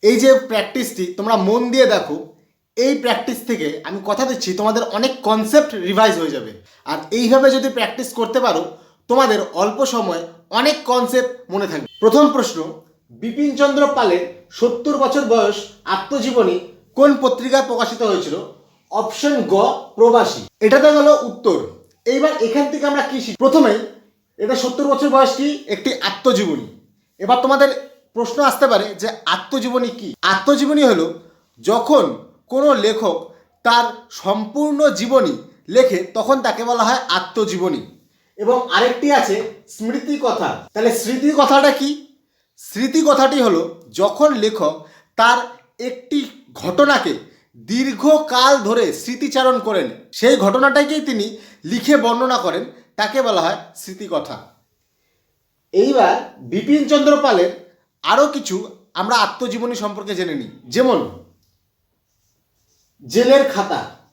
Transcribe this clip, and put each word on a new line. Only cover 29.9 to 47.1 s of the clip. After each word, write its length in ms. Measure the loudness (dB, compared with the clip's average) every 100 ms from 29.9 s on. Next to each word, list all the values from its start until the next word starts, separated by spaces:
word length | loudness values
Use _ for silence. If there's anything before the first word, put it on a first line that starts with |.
| -8
কি? 100 | -14 -4 -2
আত্মজীবনী 500 | 0 2 2 2 4 4
হলো 160 | 4 0 -6 -18 _ _ _
যখন 440 | -2 -2 4 2 2 -4 -16 _ _
কোনো 160 | 0 2 2
লেখক 320 | 2 0 -2 -4 -8 -20 _ _
তার 200 | 2 2 2 -6 -20 -10
সম্পূর্ণ 580 | -4 -4 -4 -4 -2 2 0 0
জীবনী 340 | 0 2 0 -4 -12 _ -2 2
লেখে, 220 | 2 2 -4 -6
তখন 200 | -2 0 0
তাকে 160 | -4 -4
বলা 140 | 0 2
হয় 120 | 0 -2 -4
আত্মজীবনী। 600 | -4 -4 -4 -2 -4 -4 -8 -20 _ _ _ _
এবং 180 | -2 0 -2 -2
আরেকটি 320 | -2 0 0 0
আছে 180 | 0 -4 -6 -12 _
স্মৃতি 400 | -12 -6 -6 -6 -4 -4
কথা। 220 | -4 -4 -8 -10
তাহলে 180 | -2 -2 0
স্মৃতি 300 | -4 -2 0 2
কথাটা 300 | 4 4 4 2
কি? 100 | -4 -6 -12 _ _ _ _ _
স্মৃতি 400 | -14 -6 -2 0 2
কথাটি 300 | 4 4 4 2
হলো 160 | 2 -2 -10 -16 -2
যখন 280 | -2 2 2 2
লেখক 300 | -2 -2 -4 -4 -14 _ _ 2
তার 200 | 4 4 -2 -14 _ _ -10
একটি 300 | -10 -6 -4 -4 -14 _ -10
ঘটনাকে 500 | -6 2 4 4 0